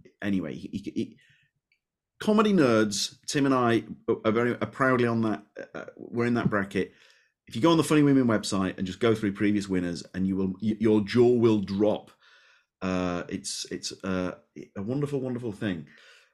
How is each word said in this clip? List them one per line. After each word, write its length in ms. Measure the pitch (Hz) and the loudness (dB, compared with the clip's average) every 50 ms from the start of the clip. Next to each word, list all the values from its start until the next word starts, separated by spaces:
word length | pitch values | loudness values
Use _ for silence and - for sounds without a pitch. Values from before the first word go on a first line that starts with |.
| - - _ - | -20 -20 _ -8
anyway, 340 | - 101 98 92 82 73 65 | -4 -4 -2 -2 -4 -6 -8
he, 140 | - - - | -12 -12 -10
he, 240 | - - - - - | -10 -10 -10 -8 -8
he, 220 | - - - - _ _ _ _ _ _ _ _ _ _ _ _ _ _ _ _ _ _ _ _ - | -6 -8 -8 -10 _ _ _ _ _ _ _ _ _ _ _ _ _ _ _ _ _ _ _ _ -6
comedy 320 | - 214 214 214 220 214 196 | 0 2 4 4 4 4 4
nerds, 640 | 180 143 123 113 110 113 104 101 - - - - _ _ | 4 4 6 6 4 4 2 0 -4 -6 -8 -10 _ _
Tim 200 | - - 147 139 | -6 -2 0 0
and 80 | 135 135 | 2 2
I 300 | 127 123 117 117 113 - - - - _ - 110 - - | 2 2 2 2 0 0 -4 -12 -8 _ -4 -2 0 0
are 80 | 110 104 | 0 2
very, 200 | 117 120 120 113 | 2 2 0 -2
are 140 | - 135 | -2 -6
proudly 400 | 117 - - 135 131 127 127 123 | -6 -4 -2 0 2 2 2 2
on 160 | 117 117 113 113 | 0 0 0 0
that, 200 | 110 104 - - _ - - - - - | -2 -2 -6 -8 _ -16 -14 -14 -12 -12
uh, 100 | - - - - | -12 -12 -14 -14
we're 300 | - - - - 117 120 | -18 -16 -8 -6 -2 -2
in 80 | 120 120 | 0 0
that 160 | 117 - - | 0 0 0
bracket. 420 | 104 101 95 101 - 98 90 - - _ _ _ _ _ _ _ _ _ _ - | 0 0 -2 -2 -2 -2 -4 -4 -6 _ _ _ _ _ _ _ _ _ _ -12
If 80 | - | -4
you 60 | 113 113 | 0 2
go 100 | 170 170 | 4 4
on 60 | 160 | 4
the 60 | 143 | 4
Funny 180 | - 160 151 147 | 4 4 4 6
Women 240 | 143 139 135 127 | 6 6 6 4
website 520 | 117 110 101 104 - 107 95 95 92 - - | 4 2 2 0 0 0 0 0 0 -2 -4
and 80 | 95 | -6
just 140 | 92 92 - | -8 -4 0
go 140 | - 113 107 | 2 2 2
through 180 | 110 107 101 98 | 2 0 -2 -2
previous 360 | - 107 101 104 101 98 95 | 0 0 0 0 0 -2 -2
winners, 360 | 92 90 87 87 85 76 - - - | -2 -2 -2 -2 -4 -8 -10 -10 -6
and 120 | 92 95 | -4 -2
you 100 | 95 95 | -2 0
will, 180 | 95 95 95 92 - 113 | 0 -2 -2 -4 -4 -2
y-, 140 | 107 104 - | -4 -2 0
your 220 | 107 110 107 107 | 2 2 2 2
jaw 260 | 101 98 104 123 120 | 2 2 2 4 4
will 340 | 120 123 120 113 113 110 107 | 6 4 4 4 4 4 2
drop. 500 | 95 92 98 98 104 107 95 - - - - _ _ _ _ _ _ _ _ _ _ _ _ _ | 0 -2 -2 0 2 2 0 0 -4 -12 -20 _ _ _ _ _ _ _ _ _ _ _ _ _
Uh, 440 | 92 92 92 90 90 90 87 87 - 85 | -6 -4 -2 -2 -2 -2 -4 -4 -6 -8
it's, 380 | 90 92 - - - - - - | -10 -10 -8 -10 -10 -10 -10 -10
it's, 220 | - - - - - - - | -10 -10 -10 -12 -12 -10 -8
uh, 280 | 95 92 92 90 87 - - _ _ - 73 - - - | -6 -4 -4 -4 -6 -8 -10 _ _ -20 -18 -18 -14 -12
a 60 | 98 98 | -10 -8
wonderful, 380 | 110 131 147 147 143 143 135 | -6 -4 -4 -4 -4 -4 -4
wonderful 320 | 127 127 123 120 123 113 98 | -6 -6 -6 -6 -8 -8 -8
thing. 340 | - 117 104 90 82 73 - - - - - - _ _ _ | -6 -4 -4 -4 -6 -8 -14 -20 -20 -20 -20 -20 _ _ _